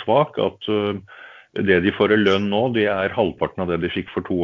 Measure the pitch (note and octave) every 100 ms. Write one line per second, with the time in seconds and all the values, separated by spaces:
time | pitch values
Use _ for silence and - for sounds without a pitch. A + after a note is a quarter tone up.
0 | - A#2+ D3 - G2 - - G#2+ G#2 G2+
1 | F#2+ - - - - - G2 F2+ F2+ G2
2 | G2+ A2 G2+ G2 G2+ G2+ B2+ A#2 G#2 G2
3 | G2 F#2+ G2 D2+ D#2+ - F2+ E2+ E2+ F#2+
4 | F2 - F2+ F#2